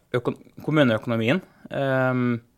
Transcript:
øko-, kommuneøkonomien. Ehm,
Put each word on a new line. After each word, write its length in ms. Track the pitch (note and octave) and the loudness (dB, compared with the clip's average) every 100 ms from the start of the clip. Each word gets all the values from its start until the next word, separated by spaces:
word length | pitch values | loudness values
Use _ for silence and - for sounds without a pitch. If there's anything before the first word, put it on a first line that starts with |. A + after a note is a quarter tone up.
| _ | _
øko-, 220 | B2 C#3+ - - - | -4 -2 -6 -14 -12
kommuneøkonomien. 760 | - D3+ C3 A2 - A#2 A2+ F3 - _ - | -2 4 4 2 -2 -2 0 0 -2 _ -10
Ehm, 680 | C#3 C#3 C3 C3 B2+ B2 A#2 - | -6 -2 0 0 0 0 -2 -6